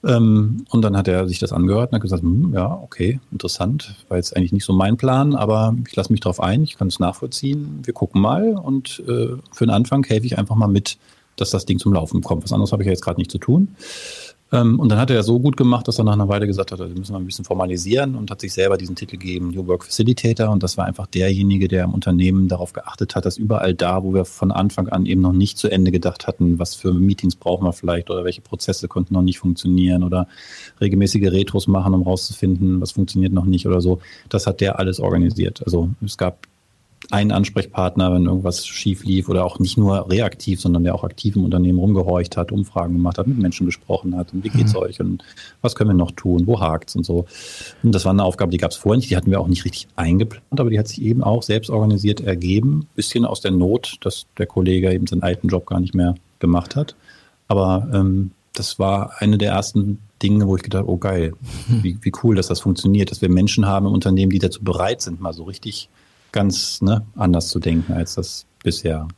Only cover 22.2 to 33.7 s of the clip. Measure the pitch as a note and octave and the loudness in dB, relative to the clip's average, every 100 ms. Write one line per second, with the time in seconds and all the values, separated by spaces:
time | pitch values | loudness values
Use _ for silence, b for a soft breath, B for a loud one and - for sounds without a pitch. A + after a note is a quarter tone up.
22.2 | F#2 F#2+ F#2+ F2+ F2 - - - G2 - | 4 4 2 0 -6 -10 -14 -6 -4 -2
23.2 | F3+ - G#2+ G#2+ F#2+ F2 F2 F#2 F#2+ F#2+ | -4 -2 -2 0 0 0 0 0 0 0
24.2 | F2+ - F#2+ F#2 G2+ - F2+ F#2+ F#2+ F#2+ | 0 -2 0 2 0 0 -2 0 0 2
25.2 | F2+ F#2 G2 - G#2 F#2+ F#2 F2+ F2+ - | 4 4 2 0 0 4 4 4 0 -4
26.2 | - - F2 E2+ F2 - F#2+ F2+ F#2+ G2 | -8 0 2 2 -2 -4 -2 2 2 2
27.2 | F#2 - - F2+ F#2 F2 F2 F2 F2 F#2 | -2 -2 -2 0 0 -2 -4 -4 -4 -4
28.2 | F2+ F2+ - - - F#2+ - - F2+ F#2+ | -4 -6 -10 -10 -4 -4 -4 -4 0 2
29.2 | F#2 F2+ F#2 F2 F#2 F2+ F#2 F2+ F2+ F2+ | 2 0 -2 -2 2 2 4 2 2 0
30.2 | F2+ B B B B _ G2+ G2 G2 G#2+ | -2 B B B B _ 0 2 2 2
31.2 | G2 F#2 G2 G2 - G2 F#2+ F#2 F2+ F#2 | 2 2 0 -2 2 2 2 2 2 -2
32.2 | - - F#2 F2+ F#2+ F#2 F2+ - F#2+ F#2 | -4 -4 -2 2 2 0 -2 -2 -2 0
33.2 | F#2+ F#2+ F#2 F2+ F2+ | 0 2 2 0 2